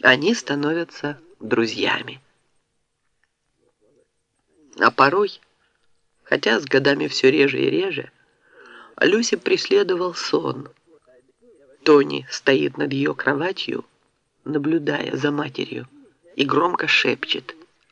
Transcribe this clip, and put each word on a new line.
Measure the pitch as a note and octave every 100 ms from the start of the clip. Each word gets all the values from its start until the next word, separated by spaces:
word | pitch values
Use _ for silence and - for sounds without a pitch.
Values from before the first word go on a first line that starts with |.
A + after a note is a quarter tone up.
Они | - B2+ E3+
становятся | A#3 - C#3+ D3 E3+ E3 - D3 C#3 - _
друзьями. | G#2+ A2+ A2+ G2+ G2 - B2 - _ _ _ _ _ _ _ _ _ _ _ _ _ _ _ _ _ C3 _ _ _ _ _ _ _ -
А | A2+
порой, | - C3+ F#3 G3+ - _ _ _ _ _ _ _ _
хотя | - C#3 G#3 G#3+
с | C#3
годами | C3+ C#3 C#3+ D3
все | - C3
реже | D3+ C3 B2+
и | C3+
реже, | D#3+ F#3+ C#3 B2 _ _ _ _ - - - - -
Люси | D#3+ G#3+ A#3 -
преследовал | - F#3+ - G3+ F#3 F3 F3+
сон. | E3+ - C#3+ C3+ B2+ C#3+ _ _ _ _ _ _ _ _ _ _ _
Тони | D#3 D3 C3+ C#3+ B2+
стоит | - C#3 C#3 C#3+ D3
над | C#3+
ее | C3+ D3 C#3+
кроватью, | C3+ C#3+ F3 F#3+ - - - _ _ _ _ _
наблюдая | C3 D3+ C#3+ E3 D3 C#3+ - C3
за | D3
матерью, | D3 D3 - - - B2+ - - _ _ -
и |
громко | - C#3 F3 F3 D3+
шепчет: | - - - - - - - - _ _